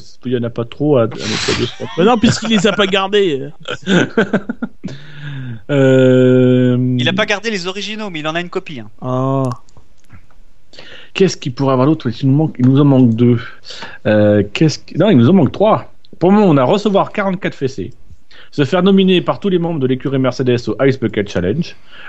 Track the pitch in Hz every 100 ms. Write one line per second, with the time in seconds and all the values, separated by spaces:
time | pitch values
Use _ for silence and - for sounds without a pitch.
0 | - - 127 123 117 113 117 - 147 139
1 | 113 - 107 110 - 120 117 - 120 -
2 | 190 240 233 - - 220 202 196 196 196
3 | 190 208 196 135 139 - 151 - - 185
4 | 143 - 208 196 - - - - - 139
5 | 147 147 147 139 127 113 - 143 135 131
6 | 131 127 127 127 127 127 127 123 127 123
7 | 156 190 214 202 214 208 175 190 196 214
8 | 214 160 151 165 175 185 180 143 104 -
9 | 127 127 131 135 135 120 - - - -
10 | - - - - - - - - - -
11 | - - 190 - 147 127 135 131 131 160
12 | 123 110 135 139 156 - 127 135 147 131
13 | 123 110 120 120 - - - - - -
14 | 110 107 104 104 98 - 160 - - -
15 | 196 156 117 190 131 - 208 160 - -
16 | - - 175 202 202 143 127 196 214 190
17 | 147 - 196 180 170 - 135 - 90 -
18 | - - - - - - 139 185 180 196
19 | 190 185 147 143 202 180 170 165 127 131
20 | 147 135 131 123 127 120 - 104 135 131
21 | 110 107 98 90 87 135 - - - -